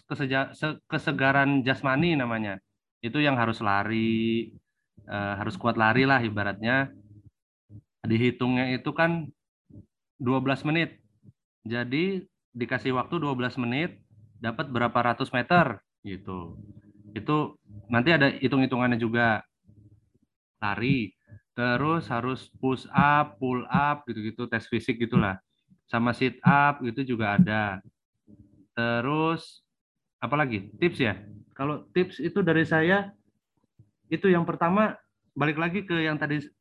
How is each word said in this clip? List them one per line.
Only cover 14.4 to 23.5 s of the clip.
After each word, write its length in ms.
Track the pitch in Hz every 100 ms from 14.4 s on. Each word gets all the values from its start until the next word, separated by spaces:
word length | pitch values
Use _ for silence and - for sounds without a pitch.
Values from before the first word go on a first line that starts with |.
| 117 117 139
berapa 240 | 123 117 120 120 117
ratus 160 | 131
meter 480 | 123 120 120 127 104 _ _
gitu. 560 | 101 95 95 92 85 90 104 - - - 104 104
Itu 400 | 120 151 147 - _ 104 -
nanti 240 | 120 127
ada 160 | 160 139 -
hitung-hitungannya 640 | 127 135 135 123 123 117
juga. 400 | 117 120 117 104 - _ _ - - - _ _ _ _ _ _
Lari, 560 | 104 98 123 135 104 - _ 104 _ -
terus 480 | 123 123 147 165 104
harus 400 | 120 127 131 - -
push 240 | 131 127 -
up, 480 | 139 143 147 147 -
pull 240 | 131